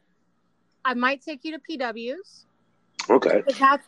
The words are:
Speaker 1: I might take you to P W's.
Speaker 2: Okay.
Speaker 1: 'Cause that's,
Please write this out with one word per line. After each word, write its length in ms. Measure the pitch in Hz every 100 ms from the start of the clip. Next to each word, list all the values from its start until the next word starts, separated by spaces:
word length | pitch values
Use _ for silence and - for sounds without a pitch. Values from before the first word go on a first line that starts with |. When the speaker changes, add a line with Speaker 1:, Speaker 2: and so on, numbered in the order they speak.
| _ _ _ _ _ _ _ _
Speaker 1:
I 100 | 254 247
might 260 | 254 277
take 240 | - 285 311
you 60 |
to 60 | 311
P 180 | - 311
W's. 680 | 247 220 233 320 403 - _ _ _ _ _ - -
Speaker 2:
Okay. 320 | 127 80 95
Speaker 1:
'Cause 160 | - -
that's, 280 | 277 285